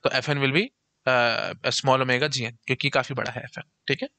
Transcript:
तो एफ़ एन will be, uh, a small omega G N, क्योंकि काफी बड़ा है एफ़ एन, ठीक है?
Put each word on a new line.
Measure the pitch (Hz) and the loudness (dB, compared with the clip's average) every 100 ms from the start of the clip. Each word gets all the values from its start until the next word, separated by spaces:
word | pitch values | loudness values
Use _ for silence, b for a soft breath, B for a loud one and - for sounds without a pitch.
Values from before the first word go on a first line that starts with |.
तो | - | 0
एफ़ | 131 139 | -2 0
एन | 143 | 0
will | 135 | 2
be, | 147 240 _ _ _ - | 2 -2 _ _ _ 2
uh, | 127 120 113 90 90 131 | 2 2 0 -4 -4 -2
a | - | 0
small | 135 131 | 2 2
omega | 127 123 151 | 4 0 0
G | 127 113 | -2 -6
N, | 120 - | -8 -6
क्योंकि | 131 143 | -2 0
काफी | 139 127 | 0 0
बड़ा | 127 113 | -4 -4
है | 120 | -6
एफ़ | - - | -12 -14
एन, | - _ - | -16 _ -4
ठीक | 190 | -4
है? | 269 | -4